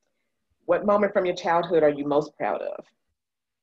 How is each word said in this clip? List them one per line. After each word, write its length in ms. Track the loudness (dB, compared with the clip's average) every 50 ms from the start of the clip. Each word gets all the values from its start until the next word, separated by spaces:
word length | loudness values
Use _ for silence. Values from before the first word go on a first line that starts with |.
| _ _ _ _ _ _ _ _ _ _ _ _ _
What 200 | 0 0 0 2
moment 280 | 2 2 2 2 2 0
from 120 | 0 0
your 100 | 0 -2
childhood 480 | -4 -2 0 0 0 0 2 2 4 4
are 40 | 4
you 140 | 2 0 -4
most 320 | 0 0 0 0 -2 -6
proud 240 | _ -4 -4 -4 -4 -6
of? 220 | -8 -10 -12 -16 _ _ _ _ _ _ _ _ _ _ _ _ _ _ _